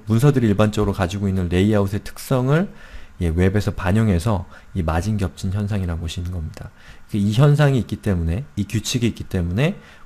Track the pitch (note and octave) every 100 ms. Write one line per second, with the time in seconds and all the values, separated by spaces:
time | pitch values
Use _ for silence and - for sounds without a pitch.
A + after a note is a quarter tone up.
0 | - A2+ C#3+ C3+ A2+ G2+ G#2+ G#2+ G2+ F#2+
1 | F#2 G2+ G2+ F#2+ F2 F2+ G2+ G#2 G2 G2+
2 | - - - C3 B2+ D#3 G3+ - - -
3 | - - E2+ E2 F#2 G#2 G#2 - G2+ G#2+
4 | A2+ E2+ A2+ F#2+ - - - F#2+ E2 E2
5 | G2 G#2+ F#2 - G2 G2 G2+ G#2 F2+ E2
6 | E2+ F2+ F2 F2 D#2 - - - - -
7 | - G#2+ G2+ A2 D3 D3 D3 C3+ - G2+
8 | A2 F2+ E2 F2+ C#3+ - G2+ A2+ - B2+
9 | A#2 - - F#2+ E2+ F#2+ D#3 G3+ - -